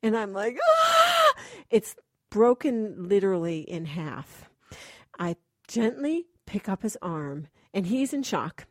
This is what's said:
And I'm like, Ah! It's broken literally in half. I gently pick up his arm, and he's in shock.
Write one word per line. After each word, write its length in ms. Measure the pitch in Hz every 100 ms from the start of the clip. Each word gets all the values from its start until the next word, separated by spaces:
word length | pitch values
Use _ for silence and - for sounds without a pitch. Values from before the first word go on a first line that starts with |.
And 120 | 226 226
I'm 160 | 208
like, 240 | 196 220 247 659
Ah! 640 | 640 640 659 679 679 622 523 - 440 -
It's 260 | 226 - - _ _ _
broken 760 | 208 233 247 294 233 214 180 180
literally 520 | 202 190 185 170 165
in 240 | 151 170
half. 640 | 165 156 151 131 156 - - _ _ - - - _ -
I 160 | 175 170 _ _ -
gently 600 | 226 226 262 285 330 339 _
pick 240 | - 208 -
up 140 | 190
his 140 | 220 -
arm, 460 | 180 160 147 143 151 _ _
and 140 | 196 180
he's 260 | 254 269
in 100 | 285
shock. 420 | 262 170 127 - -